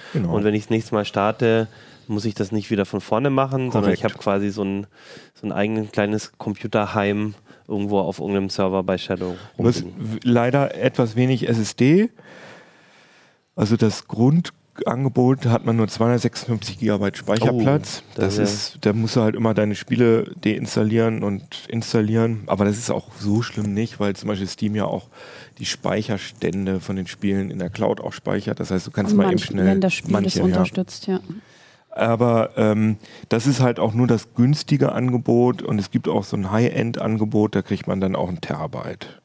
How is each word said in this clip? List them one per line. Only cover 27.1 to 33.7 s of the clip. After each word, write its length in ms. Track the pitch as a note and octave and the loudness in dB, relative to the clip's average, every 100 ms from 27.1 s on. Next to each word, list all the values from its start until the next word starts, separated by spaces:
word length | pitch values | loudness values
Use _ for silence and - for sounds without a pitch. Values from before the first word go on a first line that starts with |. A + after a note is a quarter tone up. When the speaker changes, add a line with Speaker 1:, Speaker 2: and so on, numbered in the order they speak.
| - G2+ G2 G2 | -4 -2 -2 -4
Speaker 1:
in 100 | F#2+ | -6
der 100 | F2+ | -8
Cloud 300 | G#2 A2 G#2+ | -2 0 0
auch 120 | - | -6
speichert. 480 | - - G2+ G#2+ - | -8 -4 -4 -4 -6
Das 100 | - | -4
heißt, 160 | F#2 - | -4 -2
du 40 | |
kannst 220 | - G2+ | -4 2
Speaker 3:
Und 60 | G#2 | 4
Speaker 1:
mal 60 | |
eben 80 | G3 - | 4 2
Speaker 3:
manch-, 80 | - | 0
Speaker 1:
schnell 200 | G3 F#3+ | 2 4
Speaker 3:
wenn 140 | G3 | 4
das 140 | F#3 | 2
Spiel 180 | - - | 0 0
Speaker 1:
manche, 140 | G3+ G3 | 0 2
Speaker 3:
das 80 | - | 2
Speaker 1:
ja. 60 | |
Speaker 3:
unterstützt, 600 | F#3 F3+ F3+ F#3 F3+ - - | 2 2 0 -2 -6 -8 -4
ja. 140 | F#3 - G3 - - - _ _ - | -4 -6 -14 -18 -20 -20 _ _ -2
Speaker 1:
Aber, 540 | A2+ A2+ A#2+ A2+ A2 - | 0 2 4 4 2 2
ähm, 400 | G#2+ G#2+ A2 G#2+ - - - | 2 4 2 0 -8 -20 -2
das 180 | A#2 C3+ | 0 2
ist 140 | B2+ | 4
halt 180 | B2+ | 2